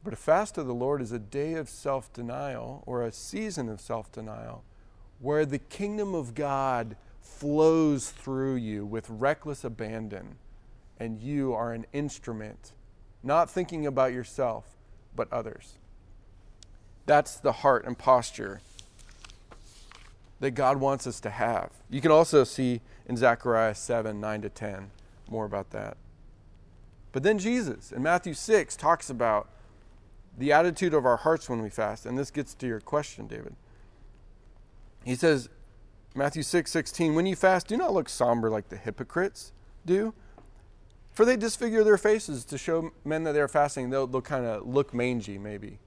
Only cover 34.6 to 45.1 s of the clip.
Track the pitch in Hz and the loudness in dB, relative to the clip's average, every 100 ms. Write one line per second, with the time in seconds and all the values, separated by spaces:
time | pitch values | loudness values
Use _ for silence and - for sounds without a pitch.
34.6 | - - - - 120 127 165 143 120 - | -20 -20 -20 -16 -6 2 4 4 0 -18
35.6 | - - - - - 131 139 160 143 180 | -20 -20 -20 -20 -14 -2 -2 -2 0 0
36.6 | - 165 - - 165 156 185 185 190 185 | 2 -2 -2 0 2 4 2 4 4 4
37.6 | - 220 359 196 - - 123 117 113 107 | 0 -2 0 0 -2 0 2 4 2 -2
38.6 | - 107 110 - 117 170 196 - - - | -4 -10 -10 -8 -6 -2 -2 -4 -18 -20
39.6 | - - - 185 220 - - - - - | -20 -16 0 0 0 -6 -20 -20 -20 -20
40.6 | - - - - - - 233 254 220 - | -20 -20 -20 -20 -18 4 6 6 2 0
41.6 | 233 220 214 202 214 214 - 139 - 143 | 0 4 6 6 6 2 0 -8 -6 -6
42.6 | - 165 165 - 143 156 160 147 143 151 | -2 0 -2 -8 -4 -2 2 2 2 4
43.6 | 143 143 123 135 131 127 - 139 120 107 | 2 0 -2 -2 0 -4 -2 -4 -2 -4
44.6 | 104 131 139 120 123 | 0 0 0 0 0